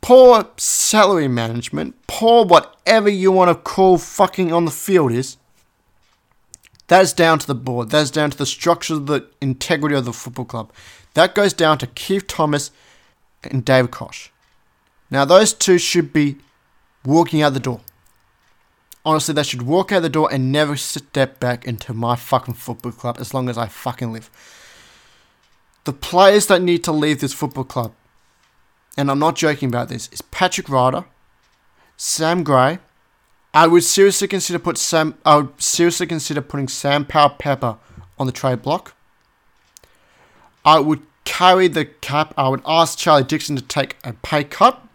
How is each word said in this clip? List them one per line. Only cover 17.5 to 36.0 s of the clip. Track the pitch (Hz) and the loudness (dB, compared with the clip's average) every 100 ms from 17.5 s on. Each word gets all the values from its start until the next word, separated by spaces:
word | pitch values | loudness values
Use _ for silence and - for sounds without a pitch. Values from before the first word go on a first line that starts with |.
the | 131 | 0
door. | 127 120 - _ _ _ _ _ _ _ _ _ _ - 156 | -6 -10 -14 _ _ _ _ _ _ _ _ _ _ -10 -2
Honestly, | 156 - | -2 -2
they | 151 | -4
should | 143 127 | -4 -6
walk | 120 170 185 | -2 -2 0
out | 196 | -2
the | 165 | 0
door | 151 156 | -2 -2
and | 139 131 | -2 -2
never | 143 151 147 | 0 -2 -4
step | - 147 _ - 131 - | -8 -12 _ -4 -4 -2
back | 123 123 - | -6 -6 -8
into | 110 - | -12 -10
my | 113 117 120 | -6 -4 -4
fucking | - 131 - 117 | -2 -4 -4 -14
football | - 117 120 | -12 -14 -14
club | 113 123 120 | -12 -12 -10
as | 123 | -10
long | 135 123 | -8 -8
as | 117 | -8
I | 113 | -10
fucking | - 131 120 117 | -10 -12 -8 -10
live. | 113 110 _ - - - - _ _ _ _ _ _ _ _ _ _ | -12 -18 _ -20 -20 -20 -20 _ _ _ _ _ _ _ _ _ _
The | - | -12
players | 135 - 180 196 208 202 | -12 -4 4 6 6 2
that | 185 | 0
need | 180 170 170 | 2 -2 -2
to | |
leave | 151 151 147 | -2 -2 -2
this | 139 | -4
football | - 147 135 | -6 -8 -8
club, | 127 - 113 _ _ _ _ _ _ _ _ _ _ - | -10 -8 -10 _ _ _ _ _ _ _ _ _ _ -6
and | 143 | -4
I'm | 139 | 0
not | 156 160 | -2 0
joking | 160 147 135 | -2 -2 -4
about | 120 123 | -6 -8
this, | 120 - | -10 -14
is | - | -18
Patrick | - - 185 185 175 | -16 -4 -4 -4 -4
Ryder, | 135 127 156 180 _ _ _ _ _ _ _ _ _ | 0 0 -2 -10 _ _ _ _ _ _ _ _ _
Sam | - - 160 180 | -8 -4 -2 -2
Gray. | 147 131 131 175 _ _ _ _ _ _ _ | 0 2 2 -2 _ _ _ _ _ _ _
I | 151 165 | 4 6
would | 175 | 4
seriously | 170 - 196 190 202 | 2 4 4 2 -4
consider | 196 - 175 | -4 -4 -6
put | - - | -4 -6
Sam, | - 165 156 - 156 | -2 0 -2 -2 2
I | 147 | 2
would | 139 _ | 2 _
seriously | - - 175 170 | -6 0 0 0